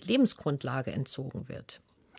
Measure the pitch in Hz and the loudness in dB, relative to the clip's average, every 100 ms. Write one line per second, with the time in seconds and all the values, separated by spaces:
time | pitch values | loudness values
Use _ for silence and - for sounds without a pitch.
0 | - 254 240 - 151 143 127 131 - 104 | 2 4 6 4 0 -2 -2 -4 -2 -2
1 | 131 - 135 - 123 - - - _ _ | 0 0 -2 -8 -10 -12 -14 -18 _ _
2 | _ | _